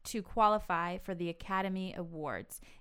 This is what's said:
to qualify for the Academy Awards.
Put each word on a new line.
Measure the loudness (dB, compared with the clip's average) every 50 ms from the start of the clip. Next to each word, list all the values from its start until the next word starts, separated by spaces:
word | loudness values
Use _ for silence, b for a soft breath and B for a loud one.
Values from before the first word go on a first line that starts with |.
| -10
to | -6 -4 -4
qualify | -4 -2 4 6 6 8 6 6 2 2 0 0 0 0 -2 -4
for | -4 -6 -4
the | -2 -2 -2
Academy | -2 -4 -4 -2 0 2 2 2 0 -2 -2 -4 -4
Awards. | -6 -8 -6 -6 -6 -4 -4 -4 -4 -6 -8 -12 b b b b b